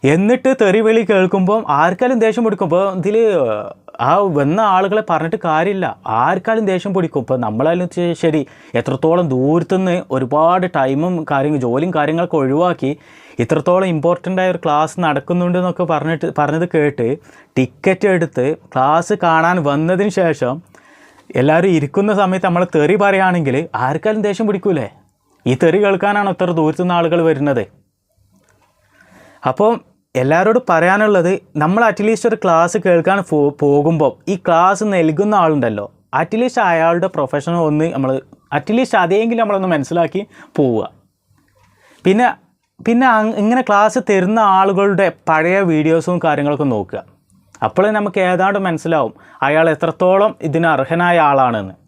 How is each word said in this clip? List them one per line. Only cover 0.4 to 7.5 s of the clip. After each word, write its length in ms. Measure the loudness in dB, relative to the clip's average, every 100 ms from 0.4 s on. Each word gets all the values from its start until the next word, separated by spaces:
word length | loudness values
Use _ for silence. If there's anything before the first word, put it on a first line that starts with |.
| 0 2
തെറിവിളി 400 | 2 2 2 2 2
കേൾക്കുമ്പോൾ 500 | 2 2 0 0 0 0 0
ആർക്കാലും 380 | 0 0 0 2
ദേഷ്യം 200 | 0 0 -2
പിടിക്കും. 220 | -2 0
ഇപ്പോൾ 160 | 0 0 -2
ഇതിൽ 160 | -2 2 2 2 0 -2 -6 -14 -20 -4 0
ആ 40 | 2 2 0
വന്ന 220 | 0 0 2 2
ആളുകളെ 280 | 2 -2 -2
പറഞ്ഞിട്ട് 300 | -2 -2 -4 -2
കാര്യമില്ല, 380 | 0 0 -2 -6 -8 -4 0
ആർക്കാലും 440 | 0 0 -2 -2 0
ദേഷ്യം 220 | -2 -2 -4
പിടിക്കും. 260 | -2 -4
ഇപ്പോൾ 140 | -4 -4
നമ്മളായാലും 440 | -4